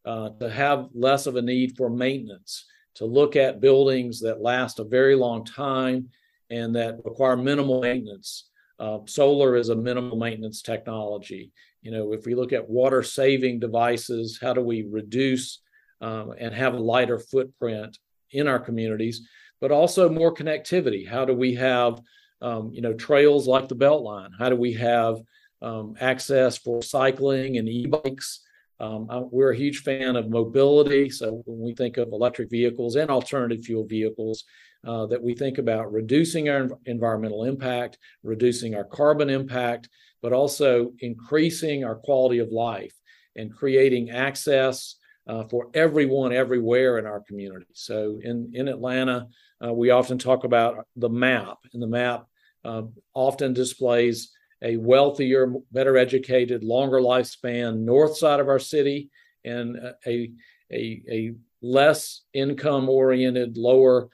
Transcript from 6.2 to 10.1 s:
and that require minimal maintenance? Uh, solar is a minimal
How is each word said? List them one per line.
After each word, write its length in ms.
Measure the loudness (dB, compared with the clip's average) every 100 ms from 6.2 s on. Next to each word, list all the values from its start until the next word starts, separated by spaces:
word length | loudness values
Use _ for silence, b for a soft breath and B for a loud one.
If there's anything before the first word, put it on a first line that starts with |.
| _ _ -12
and 260 | -8 -4 -2
that 240 | -2 -6 -10
require 320 | 0 2 2
minimal 440 | 2 0 0 0
maintenance? 680 | 0 -2 -6 -14 -16 -16 -20 _ _ -12
Uh, 200 | -8 -8 -6
solar 500 | 2 4 4 4 2
is 140 | 0
a 60 | -2
minimal 420 | -2 -4 -4